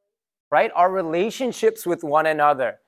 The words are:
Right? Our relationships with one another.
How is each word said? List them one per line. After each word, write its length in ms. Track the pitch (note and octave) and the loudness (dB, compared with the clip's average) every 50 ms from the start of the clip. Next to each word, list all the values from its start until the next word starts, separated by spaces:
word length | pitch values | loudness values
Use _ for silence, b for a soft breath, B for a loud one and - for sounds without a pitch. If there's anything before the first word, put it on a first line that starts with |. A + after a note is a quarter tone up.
| _ _ _ _ _ _ _ _ _ - | _ _ _ _ _ _ _ _ _ 0
Right? 200 | D3 D#3+ G#3 A3+ - | 2 2 2 2 2
Our 160 | E3+ F3 F#3 | 2 2 2
relationships 920 | F#3+ F#3+ F3 D#3+ D#3+ F3 G3+ A3+ - - B3+ A#3+ - - A3+ A3 A3 - - | 2 -2 -2 -2 -2 -2 -2 -2 -4 -4 -6 -6 -4 -2 0 -2 -2 -2 -4
with 200 | F3 E3+ - - | -4 -4 -4 -2
one 220 | D3 C#3+ D#3 D#3 | 0 0 0 2
another. 520 | D#3+ D#3 D3+ D3 D3 D3 C3 B2+ A2 - - _ | 0 0 2 2 2 2 0 -2 -4 -6 -8 _